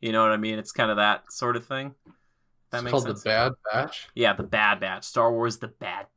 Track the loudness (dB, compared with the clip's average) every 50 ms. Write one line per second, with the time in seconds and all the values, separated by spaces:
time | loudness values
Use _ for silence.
0 | -6 -2 2 4 4 4 4 2 0 -2 -4 -4 -6 -8 -2 -2 0 0 2 4
1 | 4 4 4 2 -2 -12 -12 -6 -4 -2 -2 -4 -4 -6 -8 -8 -8 -10 -14 _
2 | _ -20 -20 _ _ _ _ _ _ _ _ _ _ -8 -8 -6 -4 0 0 0
3 | 0 0 -6 -4 -2 0 2 4 2 2 0 _ -8 -4 -2 -2 -2 -2 -6 -12
4 | -16 -12 -4 2 2 2 4 2 -2 -2 2 2 4 4 4 2 0 -6 -6 -6
5 | -10 -6 0 2 4 4 4 2 0 -2 -2 -4 -10 -14 -12 -10 -10 -10 -8 -10
6 | -12 -14 _